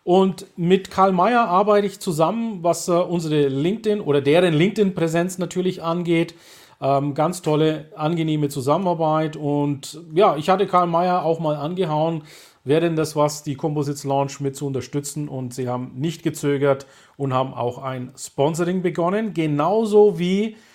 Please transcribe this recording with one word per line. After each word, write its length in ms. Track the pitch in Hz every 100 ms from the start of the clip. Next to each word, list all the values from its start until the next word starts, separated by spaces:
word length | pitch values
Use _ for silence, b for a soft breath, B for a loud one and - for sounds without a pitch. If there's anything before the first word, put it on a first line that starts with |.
Und 420 | - 180 190 185 - -
mit 340 | 170 196 190
Karl 220 | - 190
Mayer 340 | 180 196 240 214
arbeite 400 | 180 208 208 202
ich 140 | -
zusammen, 600 | 196 156 160 226 226 196
was, 260 | 170 160 -
äh, 40 |
unsere 560 | 175 175 175 160 151 143
LinkedIn 520 | 135 160 226 214 208
oder 220 | 147 143
deren 320 | 139 160 180
LinkedIn-Präsenz 840 | 151 190 214 196 180 165 165 180 180
natürlich 460 | 175 180 180 185
angeht. 520 | 165 175 175 165 165 B B B B _
Ähm, 320 | 139 139 143
ganz 300 | 135 156 175
tolle, 480 | 160 151 156 156 151
angenehme 540 | - 156 170 160 151 143
Zusammenarbeit. 880 | 147 127 160 185 165 156 156 156 151
Und 640 | 147 147 143 143 - 151 170
ja, 220 | 156 202 151
ich 120 | 151
hatte 180 | 185 185
Karl 200 | 180 175
Mayer 360 | 165 180 180
auch 160 | 156 160
mal 160 | 156 151
angehauen, 680 | 147 185 170 151 160 165 151 B B B
wäre 180 | 127 156
denn 140 | 170 160
das 200 | 151 151
was, 260 | 147 151
die 140 | 156 127
Composites 480 | 160 151 147 143
Launch 360 | 139 139 139 -
mit 160 | 139 135
zu 100 | 143
unterstützen? 640 | 131 - 143 143 156 147
Und 240 | 135 127
sie 160 | 127 127
haben 240 | 123 127
nicht 280 | 127 160 156
gezögert 640 | 160 151 143 139 143 135 - b b -
und 160 | 139
haben 180 | 131 131
auch 260 | 127 120 123
ein 340 | 135 131 123 -
Sponsoring 640 | - - 143 165 175 185
begonnen. 540 | 175 165 170 208 220
Genauso 840 | 165 156 143 160 214 220 208 208 170
wie, 380 | 175 196 220 220 B